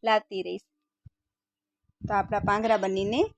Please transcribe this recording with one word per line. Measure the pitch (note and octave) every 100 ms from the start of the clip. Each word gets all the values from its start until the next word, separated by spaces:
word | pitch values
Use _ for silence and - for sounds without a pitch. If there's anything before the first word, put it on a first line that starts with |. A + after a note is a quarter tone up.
| A3+
લાવતી | A3 G#3+ F#3+ F3+
રહીશ. | F3+ _ _ _ _ - _ _ _ _ _ _ _ _ _
તો | - G#3
આપણા | F#3+ G#3 G3+
પાંગરા | G3+ A3 G#3+ F#3+
બનીને | F#3+ G3 A#3+ G#4+